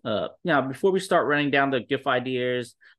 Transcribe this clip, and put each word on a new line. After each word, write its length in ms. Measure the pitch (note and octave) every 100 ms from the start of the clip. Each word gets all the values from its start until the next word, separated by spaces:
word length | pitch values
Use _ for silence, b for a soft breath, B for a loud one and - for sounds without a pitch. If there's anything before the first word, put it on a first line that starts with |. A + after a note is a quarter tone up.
Uh, 240 | - G#2 - -
now, 160 | F3 D3
before 320 | C3 C3+ G3
we 80 | F#3
start 260 | F#3 F3 B2
running 240 | D3 C#3+
down 200 | C#3 C#3
the 100 | C3
gift 260 | G#2+ C3+ C#3
ideas, 680 | B2+ B2 B2+ B2 B2 B2 - b